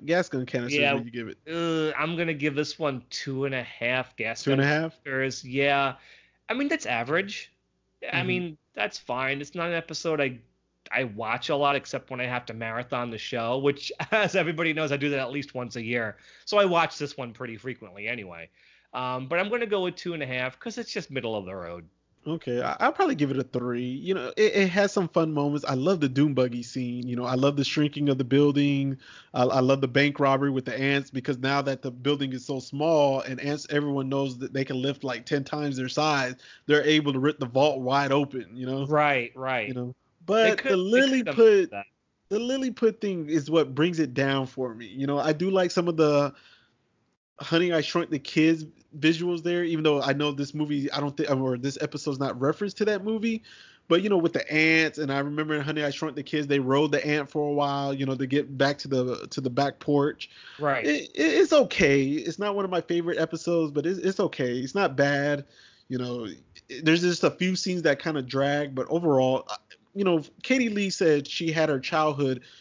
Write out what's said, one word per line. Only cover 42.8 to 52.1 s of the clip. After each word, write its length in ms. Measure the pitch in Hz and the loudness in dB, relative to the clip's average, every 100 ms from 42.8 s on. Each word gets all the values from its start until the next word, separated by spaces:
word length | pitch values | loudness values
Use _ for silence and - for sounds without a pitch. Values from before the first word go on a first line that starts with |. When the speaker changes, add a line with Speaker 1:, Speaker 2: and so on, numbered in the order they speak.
| 226 220 | 2 2
Speaker 1:
thing 280 | 202 180 151 | -4 -4 0
is 200 | 156 143 | -2 2
what 240 | 165 139 | 2 2
brings 260 | 131 170 160 | 2 0 2
it 140 | 143 | -2
down 320 | 123 139 139 131 | 0 2 2 -2
for 300 | - 127 113 | -4 -6 -6
me. 100 | 110 | -12
You 220 | 123 139 | -6 -2
know, 100 | 143 | 0
I 160 | 139 | 0
do 160 | 151 185 | 0 2
like 220 | 190 180 | 2 2
some 160 | 185 175 | 0 0
of 100 | 160 | 2
the 380 | 151 147 143 - - _ _ _ _ _ _ _ _ - | 4 4 2 -4 -20 _ _ _ _ _ _ _ _ -14
Honey, 340 | - 165 180 | 0 2 4
I 80 | 165 | 2
Shrunk 300 | 143 175 165 | 0 -2 -2
the 80 | 147 | -6
Kids 460 | - 160 156 165 156 - _ 151 | -2 2 4 4 -2 -16 _ 0
visuals 420 | 156 160 180 170 | 2 2 0 -2
there, 220 | 165 175 | -2 -2
even 200 | 170 160 | -2 0
though 180 | 156 143 | 2 2
I 120 | 135 | 2
know 180 | 139 147 | 0 0
this 220 | 139 139 | -2 -4
movie, 380 | 151 151 147 139 | -4 -2 -2 -2
I 80 | 139 | -2
don't 160 | 143 143 | -4 -2
think, 140 | 147 | 0
or 260 | 135 131 123 | 0 0 -2
this 200 | 139 - | -4 -4
episode's 380 | 147 147 151 | -6 -6 -6